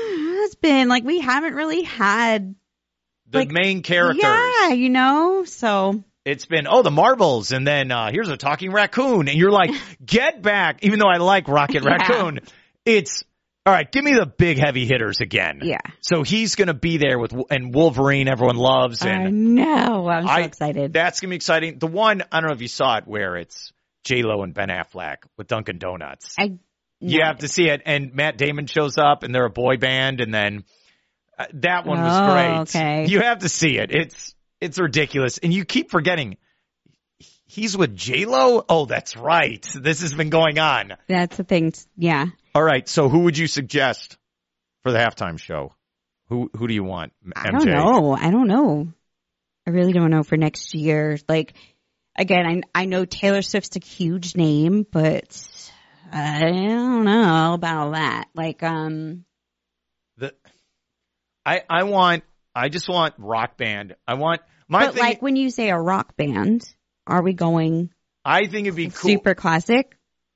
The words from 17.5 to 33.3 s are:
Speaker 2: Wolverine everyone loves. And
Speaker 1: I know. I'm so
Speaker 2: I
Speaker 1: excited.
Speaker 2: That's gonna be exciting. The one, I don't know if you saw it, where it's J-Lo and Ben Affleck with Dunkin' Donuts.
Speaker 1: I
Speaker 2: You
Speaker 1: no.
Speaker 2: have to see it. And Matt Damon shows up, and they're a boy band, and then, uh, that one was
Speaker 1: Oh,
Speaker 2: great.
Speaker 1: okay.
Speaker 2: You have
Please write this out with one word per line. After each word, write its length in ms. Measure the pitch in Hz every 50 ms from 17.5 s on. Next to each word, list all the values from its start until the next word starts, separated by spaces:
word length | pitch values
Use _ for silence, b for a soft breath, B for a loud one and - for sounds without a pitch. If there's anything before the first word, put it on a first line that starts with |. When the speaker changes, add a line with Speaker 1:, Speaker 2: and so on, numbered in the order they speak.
| 147 131 123 127 120
Speaker 2:
Wolverine 540 | 143 165 165 120 131 135 139 139 139 135 131
everyone 300 | 135 110 123 127 120 120
loves. 440 | 123 131 131 131 127 123 117 - -
And 180 | 185 - 190 185 190
Speaker 1:
I 20 |
know. 800 | 208 208 220 226 233 247 - 320 302 254 - 247 226 196 175 170
I'm 180 | 170 165 170 196
so 20 | 139
Speaker 2:
I 80 | 170
Speaker 1:
excited. 500 | 175 156 - - 151 151 147 147 139 139 165
Speaker 2:
That's 280 | 165 170 180 170 -
gonna 80 | 190 185
be 60 | 180 160
exciting. 420 | - - 165 160 160 165 147 127
The 80 | 165 160
one, 340 | 160 196 220 220 208 190 - -
I 120 | - 160
don't 80 | 160 156
know 40 | 147
if 60 | 113
you 60 | 120 117
saw 300 | - - 143 131 117 107
it, 100 | - -
where 300 | 107 104 98 92 90 87
it's 340 | 85 - - - - - - _ _ _ _ _ -
J-Lo 400 | - 127 123 117 110 107 101 98
and 100 | 90 78
Ben 140 | 101 98 95
Affleck 500 | 90 90 82 - - 90 87 76 69 - _ _ _ -
with 100 | 104 -
Dunkin' 300 | 117 110 107 - 95 85
Donuts. 560 | 92 90 92 87 78 69 69 - - - - -
Speaker 1:
I 200 | 202 208 185 175 _ _ _ _ _ _ _ _
Speaker 2:
You 200 | - 175 - 160
Speaker 1:
no. 60 | 160
Speaker 2:
have 120 | 156 151 123
to 80 | 147 135
see 220 | - 180 175 160
it. 120 | 143 143 -
And 280 | 156 147 143 139 131 127
Matt 220 | 135 147 156 151 -
Damon 300 | 143 147 147 147 147 131
shows 300 | - 156 151 139 - -
up, 260 | 147 147 147 - -
and 100 | 131 123
they're 120 | 127 123
a 40 | 113
boy 280 | - 120 123 127 131 120
band, 420 | 127 131 131 131 131 135 135 123
and 140 | 120 110 110
then, 320 | 107 104 104 104 104 98 _ _ _ _ _ _ _ _ _ _ _ _ _ _ -
uh, 60 | - - -
that 320 | 139 143 175 180 180 165
one 160 | 156 147 170
was 120 | 170 170 175 190
Speaker 1:
Oh, 160 | 202 202 185
Speaker 2:
great. 240 | 185 175 170 165 160 160
Speaker 1:
okay. 420 | - - 165 156 151 151 156 156 160
Speaker 2:
You 120 | 202 190
have 180 | 226 240